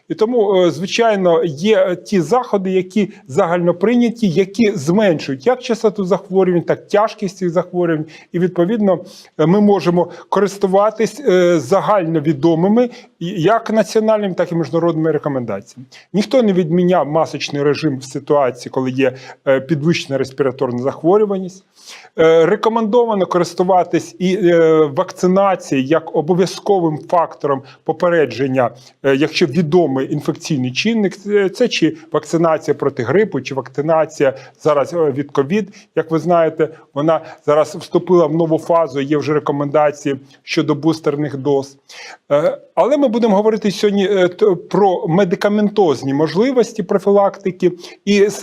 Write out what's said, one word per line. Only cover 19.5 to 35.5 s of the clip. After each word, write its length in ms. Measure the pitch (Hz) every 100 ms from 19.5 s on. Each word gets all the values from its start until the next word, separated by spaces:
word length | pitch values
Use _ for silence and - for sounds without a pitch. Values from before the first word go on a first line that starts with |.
| 131
підвищена 580 | 131 156 156 165 - 135
респіраторна 600 | 131 - 135 123 127 120
захворюваність. 840 | 131 - 160 202 208 196 185 - _ _ - - - -
Е, 280 | 160 160 160
рекомендовано 800 | 208 220 226 220 240 233 202 175
користуватись 880 | 180 170 - 180 185 165 165 - -
і, 200 | 180 196
е, 480 | 175 170 160 160 151 135
вакцинацією 880 | 185 - 180 190 196 185 - 139 131
як 300 | 156 160 170
обов'язковим 840 | 151 180 175 - - 196 165 151 -
фактором 540 | 185 214 - 143 135 - -
попередження, 840 | - 156 175 170 139 113 135 131 120 - - _
е, 140 | 139 139
якщо 300 | 151 - 170
відомий 680 | 147 156 180 160 135 131
інфекційний 600 | 147 156 151 - 143 127
чинник, 420 | 127 214 226 190 - 196
е, 220 | 208 190
це 200 | 190 240
чи 280 | - 156 - -
вакцинація 600 | 156 - 165 165 156 -
проти 280 | 139 139 135
грипу, 380 | 113 165 220 139
чи 140 | 123
вакцинація 800 | 135 123 - 151 160 156 - 139 127 - _
зараз, 340 | 156 147 127
е, 160 | 170 156
від 200 | 135 143
ковід. 440 | - 139